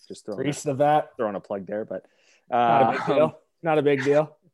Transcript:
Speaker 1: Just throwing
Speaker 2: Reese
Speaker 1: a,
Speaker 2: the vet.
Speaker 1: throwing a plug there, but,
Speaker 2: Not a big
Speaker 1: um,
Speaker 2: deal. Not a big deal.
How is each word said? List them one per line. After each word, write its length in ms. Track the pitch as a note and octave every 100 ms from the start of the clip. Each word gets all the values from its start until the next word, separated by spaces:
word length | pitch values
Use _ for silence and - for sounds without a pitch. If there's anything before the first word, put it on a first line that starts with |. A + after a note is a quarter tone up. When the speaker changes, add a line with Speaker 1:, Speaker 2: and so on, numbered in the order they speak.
| -
Speaker 1:
Just 160 | F#2+ -
throwing 160 | G2+
Speaker 2:
Reese 240 | C3+ D3 D3+
Speaker 1:
a, 20 |
Speaker 2:
the 60 |
vet. 380 | C3+ D3 D3+ - -
Speaker 1:
throwing 200 | A2 F#2+
a 40 |
plug 260 | - G2+ F#2
there, 200 | G#2 A2
but, 200 | F#2+ - _ _ _ -
Speaker 2:
Not 300 | B2 A#2+ A#2
a 100 | A2+
big 100 | - -
Speaker 1:
um, 60 | E3
Speaker 2:
deal. 240 | D#3 - _ _
Not 140 | E3 D#3
a 40 |
big 220 | C#3+ C#3
deal. 340 | C3+ C#3+ D3+ - _